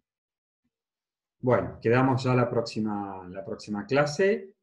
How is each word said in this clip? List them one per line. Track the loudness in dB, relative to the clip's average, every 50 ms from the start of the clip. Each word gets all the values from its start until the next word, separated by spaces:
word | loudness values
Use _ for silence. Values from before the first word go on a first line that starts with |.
| _ _ _ _ _ _ _ _ _ _ _ _ _ _ _ _ _ _ _ _ _ _ _ _ _ _ _ _
Bueno, | 0 2 2 2 2 0 -4 -2
quedamos | 2 4 4 4 4 4 2 2 0
ya | 2 2
la | 2 2 2
próxima, | 0 0 -2 -2 -2 -4 -4 -4 -4 -4 -6 -8 -10 -12 -12
la | -12 -12 -12 -10
próxima | -10 -10 -10 -8 -6 -6 -6 -4
clase, | 0 0 0 2 2 0 2 2 2 2 0 -4 -10 -18 _